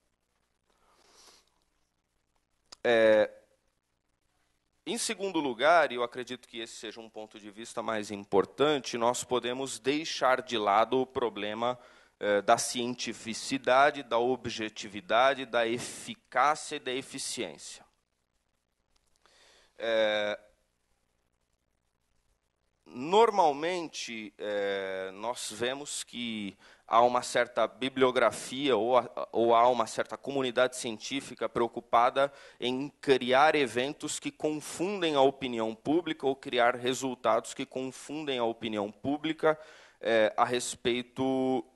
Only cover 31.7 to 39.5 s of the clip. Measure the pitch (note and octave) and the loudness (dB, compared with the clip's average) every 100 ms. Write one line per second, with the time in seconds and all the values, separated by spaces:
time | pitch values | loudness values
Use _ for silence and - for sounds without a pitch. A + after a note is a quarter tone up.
31.7 | A#2+ - A#2 B2 C3 C#3 - - _ A#2+ | -2 0 4 4 2 -2 -2 -20 _ -4
32.7 | B2+ C#3+ _ C#3+ B2+ B2 B2+ D3+ D3+ B2+ | -4 -6 _ 2 4 4 4 6 4 0
33.7 | A2+ C3+ D3+ D3+ - D3 - D#3 D3+ - | 0 -4 -6 -8 -8 -8 -6 -4 -4 -8
34.7 | - F3 G3+ E3 C#3+ C3+ C#3 C3 A#2 A2 | -6 -4 -2 0 6 4 4 -6 -4 -4
35.7 | A2+ - D#3+ D#3+ D#3 C3+ C3+ C#3 B2 A#2+ | -4 0 0 0 -4 -2 -4 -4 2 2
36.7 | B2+ B2 B2 C3 B2 A2+ A2 - - C3 | 2 -2 -2 -4 -2 0 0 -2 -10 -10
37.7 | - C3 - - D3 D3+ B2+ A#2 A2+ A#2 | -8 -10 -12 -12 -8 -4 -2 -2 -2 -6
38.7 | G#2+ G2+ - C3+ D3 D#3+ D#3 D#3 | -4 -6 -6 -6 -4 -4 0 0